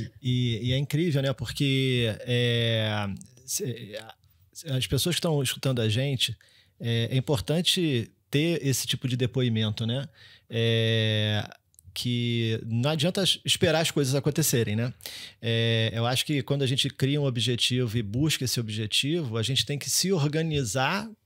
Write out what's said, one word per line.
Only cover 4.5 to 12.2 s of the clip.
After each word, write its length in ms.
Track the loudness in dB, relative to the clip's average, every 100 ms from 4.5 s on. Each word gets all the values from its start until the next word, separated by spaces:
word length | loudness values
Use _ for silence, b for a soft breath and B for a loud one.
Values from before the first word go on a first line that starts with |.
| -14 -6
as 160 | -4 0
pessoas 280 | 0 0
que 40 | 0
estão 240 | 0 0
escutando 400 | 0 -2 -2 2
a 60 | 2
gente, 440 | 2 0 0 -2 -4 b b b b
é, 280 | -2 0 0
é 60 | 0
importante 920 | 0 0 0 0 2 2 2 0 -2 _ -2
ter 360 | 0 2 0 0
esse 200 | 0 -2
tipo 220 | -4 -2
de 80 | 0
depoimento, 680 | 0 0 0 2 0 -2 -2
né? 220 | -4 -6 B B B B
É, 1000 | 0 2 4 4 2 2 2 2 0 -4 -12 _ -20 -14
que 680 | -6 -2 0